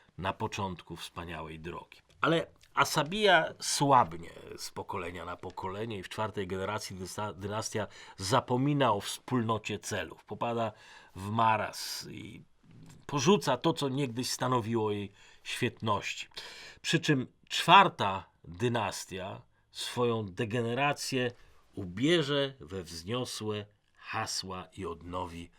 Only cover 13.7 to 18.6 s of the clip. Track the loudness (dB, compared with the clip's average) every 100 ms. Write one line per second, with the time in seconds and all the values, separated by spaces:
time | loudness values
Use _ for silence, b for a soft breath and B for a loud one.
13.7 | 0 0 0 -2 -2 -4 -2 2 2 2
14.7 | 0 2 -2 -6 B B B -8 -2 -2
15.7 | 0 0 0 -2 -8 -10 B B B B
16.7 | B 0 2 4 2 0 _ -6 0 10
17.7 | 10 10 4 -2 -2 -8 _ -14 -2